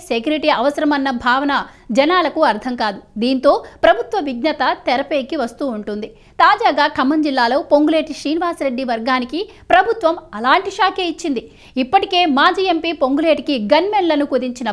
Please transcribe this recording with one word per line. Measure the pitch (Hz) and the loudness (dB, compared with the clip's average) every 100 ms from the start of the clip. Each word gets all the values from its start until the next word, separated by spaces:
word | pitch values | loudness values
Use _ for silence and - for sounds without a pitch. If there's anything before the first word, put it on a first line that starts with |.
| - | -4
సెక్యూరిటీ | 233 233 302 302 | -2 0 -2 0
అవసరమన్న | 262 262 285 302 285 269 | 0 0 0 0 0 0
భావన | 247 247 254 285 269 - - - | -2 0 0 0 -2 -4 -12 -2
జనాలకు | 226 294 359 311 - 285 | 2 2 2 2 2 2
అర్థం | 208 254 247 | 2 -4 -4
కాదు. | 220 196 - 220 | -4 -4 -10 -4
దీంతో | 240 269 285 392 - - | -2 2 4 2 0 2
ప్రభుత్వ | 320 381 466 427 | 4 4 0 -4
విజ్ఞత | 285 240 302 294 269 359 - | -4 -2 -2 0 -2 -2 -2
తెరపైకి | 254 269 302 240 320 | -2 -2 -4 -4 -4
వస్తూ | 240 - 285 | -6 -6 -6
ఉంటుంది. | 214 208 208 214 - - - | -6 -8 -8 -10 -14 -14 2
తాజాగా | 339 403 440 294 294 | 4 4 2 2 0
ఖమ్మం | 302 262 311 | 0 0 0
జిల్లాలో | 302 262 233 277 - | 0 0 0 0 2
పొంగులేటి | 294 302 311 311 | 2 4 2 -2
శ్రీనివాసరెడ్డి | 277 285 320 339 330 277 240 | -6 -4 -2 -2 -4 -4 -4
వర్గానికి | 254 233 226 262 247 294 415 - - | -4 -4 -2 -2 -2 -6 -8 -12 2
ప్రభుత్వం | 339 403 453 320 339 - 208 | 2 2 0 0 -2 -6 -4
అలాంటి | 240 320 381 | 2 2 0
షాకే | - 427 392 349 | 0 0 0 -4
ఇచ్చింది. | 320 349 262 - - - - | -4 -4 -6 -8 -16 -10 -4
ఇప్పటికే | 254 392 381 359 349 269 | 0 0 2 0 2 2
మాజీ | 320 370 381 | 2 2 0
ఎంపీ | 330 330 | 0 -2
పొంగులేటికి | 320 262 277 330 294 - 269 208 | -2 -2 0 0 0 -2 -4 0
గన్మెన్లను | 294 381 427 349 302 294 | 0 2 0 0 0 0
కుదించిన | 262 254 240 226 | -2 -4 -6 -8